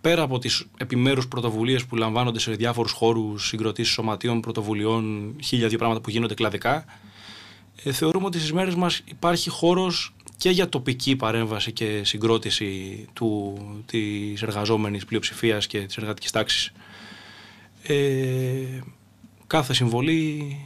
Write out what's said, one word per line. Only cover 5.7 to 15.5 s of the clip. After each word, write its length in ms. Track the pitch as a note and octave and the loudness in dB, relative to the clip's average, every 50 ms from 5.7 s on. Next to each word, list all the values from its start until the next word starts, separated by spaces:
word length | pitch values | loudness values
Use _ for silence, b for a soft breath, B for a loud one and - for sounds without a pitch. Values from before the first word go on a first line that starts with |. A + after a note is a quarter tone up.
| A2 A2 | 2 2
πράγματα 240 | A2+ A#2 A2+ A2+ A#2 | 2 2 2 0 -2
που 80 | - | -2
γίνονται 240 | G#2 A2+ A#2 A2+ A2+ | -2 0 0 0 0
κλαδικά, 500 | - A#2 G#2+ G2 G2 - A#2 C3+ D#3 D#3+ B B B B B B B B B B B B B B B B B _ - - | 0 0 0 0 0 0 2 0 0 -2 B B B B B B B B B B B B B B B B B _ -8 -6
ε, 100 | C#3+ C3 | -4 -2
θεωρούμε 340 | - - D#3 E3 F#3+ F#3+ | 0 0 2 2 2 0
ότι 120 | G3 F3 E3+ | 0 -2 -2
στις 140 | D#3 D3+ D#3 | -4 0 0
μέρες 220 | F3 F#3+ F#3 F3+ | 0 0 2 2
μας 280 | E3+ F3+ F3 D#3+ - - | 2 2 2 0 -2 -6
υπάρχει 440 | - - - - F3 F3 E3 - F3 | -10 -10 0 2 2 2 2 0 -4
χώρος 640 | - - - E3+ F3+ F3+ F#3 F#3 E3+ - - - - - - - - | -4 2 4 4 6 6 4 2 0 -2 -4 -6 -10 -18 -20 -20 -12
και 140 | - - F3+ | -2 2 2
για 180 | F3+ F3+ F#3 - | 4 4 2 2
τοπική 480 | - C#3 B2+ C#3 B2+ C3 - C#3 C3+ | 0 -2 -2 -2 -2 -2 2 0 2
παρέμβαση 560 | C3 A#2+ A2 A2 A2+ A2+ G#2+ A2 G#2 - A#2 A2 | 2 2 0 2 2 0 0 -2 -2 -4 -4 -4
και 320 | - A#2 G#2+ G#2+ G#2+ G2+ | -4 -2 -2 -2 -2 -2
συγκρότηση 1000 | - - G#2 G#2+ A2+ A2+ A2+ - G#2+ G2 - G#2+ G2+ F#2+ F#2+ F#2+ F#2+ G2 G#2 G#2+ - - | -2 -2 2 4 4 4 4 2 0 -2 -2 -2 -2 -4 -6 -8 -10 -10 -12 -14 -16 -8
του, 440 | - A#2+ A2 G#2+ G#2 G2+ G2+ G2+ G2+ G#2 G2+ G#2 G#2 A2 | -2 0 0 0 0 -2 -4 -6 -8 -10 -12 -12 -14 -12
της 560 | - - A#2 G#2+ G#2 G#2 G#2 G2+ G#2 G#2 G2+ A2+ | -4 -2 -2 -2 -2 -2 -4 -4 -6 -6 -6 -4
εργαζόμενης 640 | G#2+ G2+ G#2 G#2 G#2 A2+ G#2+ G#2+ G#2 G2+ G2+ G2 | -4 -2 -2 2 2 2 2 2 0 -2 -4 -6
πλειοψηφίας 600 | - A2+ G#2+ G2 - - - - A#2 | -2 -4 -2 -2 -2 -6 0 0 2